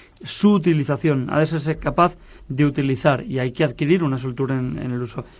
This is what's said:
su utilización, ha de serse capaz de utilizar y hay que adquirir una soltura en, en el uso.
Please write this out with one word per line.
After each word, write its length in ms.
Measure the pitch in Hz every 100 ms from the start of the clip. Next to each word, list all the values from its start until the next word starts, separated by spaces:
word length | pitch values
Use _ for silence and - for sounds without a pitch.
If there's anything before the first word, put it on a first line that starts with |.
| - -
su 280 | - - 208
utilización, 760 | 202 170 156 139 139 160 135 127
ha 80 | 147
de 80 | 160
serse 320 | 160 147 156
capaz 380 | 147 147 175 - - - -
de 180 | 135 147
utilizar 580 | 147 139 131 156 131 240
y 120 | 131
hay 140 | 127
que 120 | 127
adquirir 380 | 151 - 147 185
una 160 | 151 131
soltura 400 | 127 123 131 135
en, 200 | 127 -
en 120 | 123
el 100 | 123
uso. 240 | 120 - - -